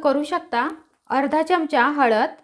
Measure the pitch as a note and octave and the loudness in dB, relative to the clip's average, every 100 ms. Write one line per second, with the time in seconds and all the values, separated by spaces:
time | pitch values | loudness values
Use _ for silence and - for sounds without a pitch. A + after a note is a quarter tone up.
0 | D4+ C4+ D4 F4 E4+ A#3 C4+ D#4 _ _ | 0 0 -2 -6 -4 -4 -4 -6 _ _
1 | - C4 C#4 D4+ D#4+ F4+ D4+ C4+ B3+ D4 | -4 -2 0 0 0 0 0 2 2 2
2 | B3+ G#3+ C#4+ - | 2 2 0 -6